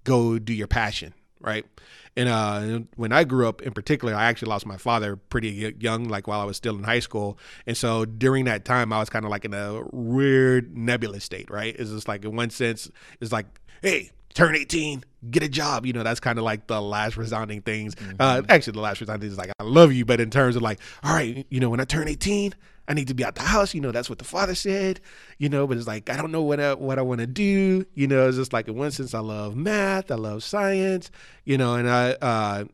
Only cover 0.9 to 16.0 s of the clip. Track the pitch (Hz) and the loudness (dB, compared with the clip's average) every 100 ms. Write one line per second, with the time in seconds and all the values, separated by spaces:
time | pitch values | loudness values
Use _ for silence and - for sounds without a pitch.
0.9 | - 76 - _ _ - 107 - - - | -4 -10 -16 _ _ -4 -4 -6 -16 -20
1.9 | - - - 123 113 107 104 107 113 113 | -20 -10 -2 2 2 0 -2 -2 -4 -6
2.9 | - 113 135 160 127 120 - 127 104 - | -6 2 4 4 4 4 2 -6 -6 0
3.9 | 147 120 104 113 113 110 104 107 95 123 | 0 0 2 2 2 -2 -4 -6 -8 0
4.9 | 117 104 98 - 123 110 101 107 107 113 | 0 0 -6 -4 -2 -2 -4 -8 -4 -2
5.9 | 113 117 101 98 104 101 98 117 104 104 | -2 -2 -4 -4 -4 -4 -4 -6 -4 0
6.9 | 120 - 110 104 104 - - - 117 120 | 0 0 -4 -4 -6 -16 -16 -8 -2 0
7.9 | 113 110 110 131 135 127 107 - 123 113 | 0 -2 2 2 4 2 0 0 0 2
8.9 | 110 107 113 107 104 107 101 101 107 123 | 0 -2 -4 -4 -6 -6 -6 -6 -6 -8
9.9 | 127 117 127 139 131 131 127 123 117 117 | -6 -2 2 6 6 6 6 2 -4 0
10.9 | 120 110 101 - 92 - 104 110 - 113 | 0 -2 -6 -10 -12 -8 -6 -6 -6 -8
11.9 | 107 110 104 107 110 117 - 120 110 - | -8 -6 -6 -6 -4 -4 -2 -2 -2 -10
12.9 | - - - 113 110 101 - - - 196 | -18 -20 -12 -6 -4 -6 -14 -20 -6 -2
13.9 | 165 92 - - - 170 151 139 165 151 | -2 -4 -20 -8 2 4 4 -2 -2 -2
14.9 | 139 - _ 117 139 156 135 147 127 127 | -6 -10 _ -2 0 0 -2 0 -2 -2
15.9 | 120 | -4